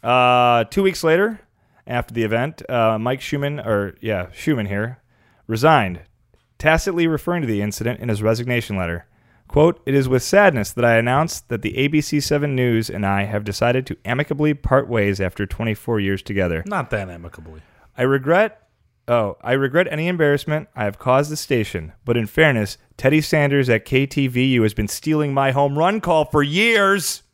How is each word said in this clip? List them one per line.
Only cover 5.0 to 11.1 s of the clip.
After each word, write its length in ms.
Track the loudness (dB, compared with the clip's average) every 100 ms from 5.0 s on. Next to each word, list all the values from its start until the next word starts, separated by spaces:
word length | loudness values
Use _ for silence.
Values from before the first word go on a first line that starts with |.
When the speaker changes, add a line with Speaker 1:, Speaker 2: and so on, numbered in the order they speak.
| _ _ _ _ _
Speaker 1:
resigned, 540 | 0 4 4 2 -6 -14 _ _ _ _ _
tacitly 480 | 0 2 0 0 0
referring 360 | 0 -2 -2
to 60 | -2
the 140 | -2
incident 380 | -2 -4 -6 -4
in 80 | -4
his 140 | 0
resignation 540 | 0 0 0 -2 -2 -4
letter. 300 | -4 -6 -10 _ _ _ _
Quote, 320 | 2 2 2 0
"It 80 |
is 140 | 0 2
with 160 | 0
sadness 480 | 2 4 4 2 -4
that 120 | 0
I 120 | 4 4
announce 440 | 2